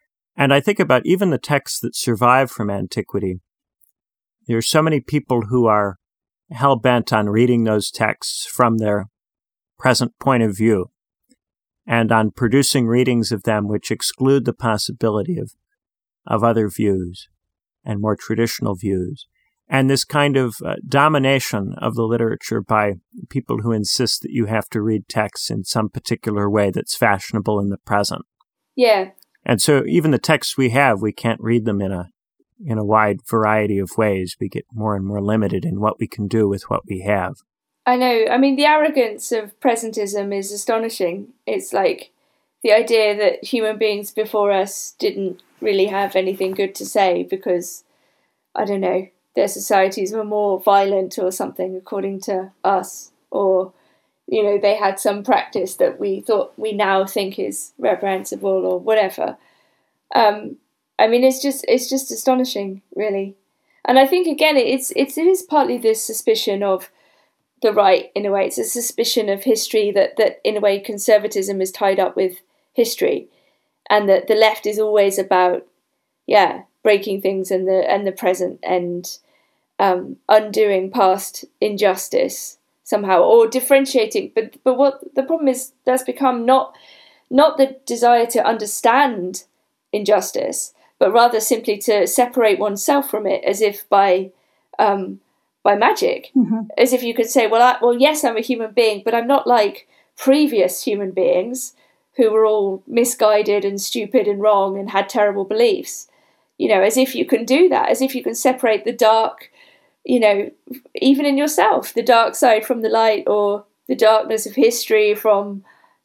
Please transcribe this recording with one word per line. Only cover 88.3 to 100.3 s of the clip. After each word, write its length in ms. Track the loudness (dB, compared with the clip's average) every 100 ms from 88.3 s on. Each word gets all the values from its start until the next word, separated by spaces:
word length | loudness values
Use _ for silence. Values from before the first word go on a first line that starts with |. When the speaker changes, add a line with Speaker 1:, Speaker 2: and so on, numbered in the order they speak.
| 0 0
Speaker 2:
understand 1000 | -2 -6 -2 2 4 2 0 -8 -10 -16 _ _ _ _
injustice, 840 | -4 2 0 0 -6 -6 -6 -10 _ _ _
but 120 | 4
rather 280 | 6 4 2
simply 380 | 0 -2 -2 -2
to 280 | 0 2 2
separate 520 | 2 0 2 2 2
oneself 520 | -2 -2 0 0 -2
from 160 | -4 -4
it, 180 | -2
as 160 | -2 0
if 280 | 0 -2 0
by, 420 | 2 4 2 -2 -12 _ _ _ 0
um, 420 | 0 0 -6 -12 _ _ _ _
by 140 | 0 2
magic, 540 | 2 2 -2 -4 -2 0
Speaker 3:
Mm-hmm. 240 | 2 -2 -4 2
Speaker 2:
as 140 | 2
if 100 | 2
you 120 | 0
could 140 | -2 0
say, 180 | 2 2
"Well, 160 | 4
I, 140 | 4 4
well, 140 | 2 4
yes, 280 | 2 2
I'm 120 | -2 -2
a 40 |
human 320 | -4 -4 -2
being, 300 | 0 2 0
but 100 | -2
I'm 120 | -2 2
not 200 | 0 4
like 400 | 2 2 -2 -16 _ _ -2
previous 640 | 2